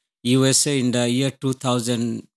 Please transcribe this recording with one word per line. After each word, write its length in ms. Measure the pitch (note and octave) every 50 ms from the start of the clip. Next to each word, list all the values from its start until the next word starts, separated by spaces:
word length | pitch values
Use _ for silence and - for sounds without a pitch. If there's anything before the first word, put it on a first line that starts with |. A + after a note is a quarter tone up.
| _ _ _ _ -
U 220 | A#2+ B2+ C3 C3+
S 220 | C3+ C3 - -
A 120 | D3+ C#3+ C#3
in 120 | B2 B2+ A#2
the 160 | B2 A#2+ A#2+
year 220 | B2 B2+ C#3 C3+
two 220 | B2+ _ - C3+ C3
thousand 720 | - - C3 B2 B2 A2+ A#2+ B2 A2+ A#2 A#2 A2+ A2 - _ _